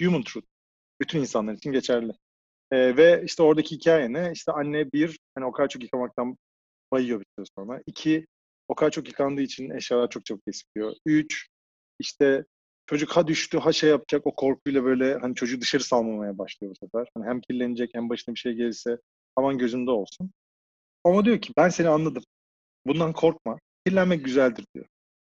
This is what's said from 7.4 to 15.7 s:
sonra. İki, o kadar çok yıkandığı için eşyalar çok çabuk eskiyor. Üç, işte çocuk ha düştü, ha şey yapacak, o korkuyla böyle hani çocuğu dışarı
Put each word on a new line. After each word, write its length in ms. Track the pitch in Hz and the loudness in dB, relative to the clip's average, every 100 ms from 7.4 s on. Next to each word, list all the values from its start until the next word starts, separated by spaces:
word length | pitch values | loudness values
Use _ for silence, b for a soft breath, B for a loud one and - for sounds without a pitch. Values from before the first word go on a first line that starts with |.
| 95 - | -16 -14
sonra. 240 | 98 131 - | -12 -12 -14
İki, 400 | - 156 156 160 _ _ _ - | -6 0 0 -2 _ _ _ -8
o 60 | |
kadar 160 | 127 151 | 0 0
çok 180 | 156 135 | 0 -6
yıkandığı 340 | - 139 139 | -4 -2 -2
için 280 | 135 - 131 | -4 -6 -10
eşyalar 400 | 131 - 123 120 | -10 -2 0 0
çok 140 | - | -4
çabuk 180 | - 101 - | -10 -10 -10
eskiyor. 440 | 98 - - 107 - - | -12 -12 -8 -8 -6 0
Üç, 400 | 156 151 - - _ _ _ _ - | 0 0 -6 -12 _ _ _ _ -14
işte 440 | - - 143 135 - _ _ _ - | -12 0 2 2 -2 _ _ _ -6
çocuk 300 | 147 147 - | -4 0 0
ha 100 | 160 | 2
düştü, 320 | 160 - 165 | 0 -2 0
ha 140 | 147 | 0
şey 180 | 160 156 | 2 4
yapacak, 360 | 147 - 147 147 | 4 2 -2 -2
o 80 | |
korkuyla 500 | - 135 135 - 139 | 0 0 0 0 0
böyle 300 | 127 127 131 | 2 2 2
hani 200 | 135 123 | 0 -4
çocuğu 260 | 123 123 127 | -4 -4 -4
dışarı 220 | 120 | -2